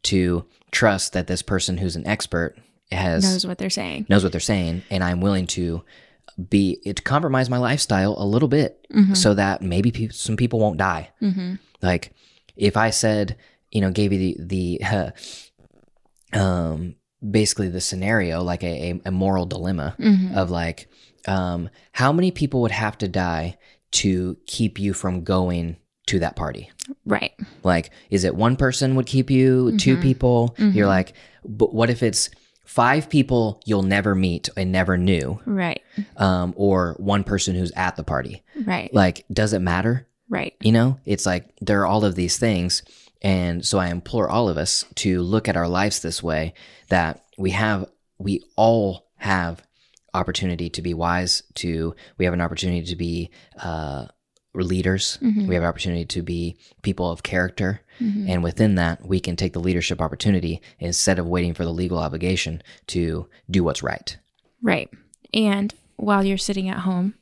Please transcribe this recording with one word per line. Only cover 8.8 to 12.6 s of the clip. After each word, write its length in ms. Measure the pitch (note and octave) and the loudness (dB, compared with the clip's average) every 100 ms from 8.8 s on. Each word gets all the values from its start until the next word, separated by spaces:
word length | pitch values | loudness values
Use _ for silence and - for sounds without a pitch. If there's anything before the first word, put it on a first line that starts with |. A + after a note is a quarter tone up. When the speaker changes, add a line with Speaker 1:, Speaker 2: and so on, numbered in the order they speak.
| _ | _
Speaker 2:
Mm-hmm. 200 | G#3+ G3 | 4 4
Speaker 1:
so 200 | F#3+ E3+ | 6 4
that 280 | G2+ G2 - | 4 2 0
maybe 300 | F#2 F2 A2+ | 0 2 2
pe-, 180 | A2+ A2 | 0 -6
some 260 | - - A2 | -6 -4 0
people 220 | B2 A#2 | 0 2
won't 180 | G#2+ D#2+ | 2 2
die. 320 | F#2+ D#2+ E2 _ | 0 0 -6 _
Speaker 2:
Mm-hmm. 340 | G#3 F#3 F3+ F#3+ _ _ | -2 -2 -4 -8 _ _
Speaker 1:
Like, 320 | F2+ F2 - _ _ _ _ | 0 0 -2 _ _ _ _
if 200 | - | 0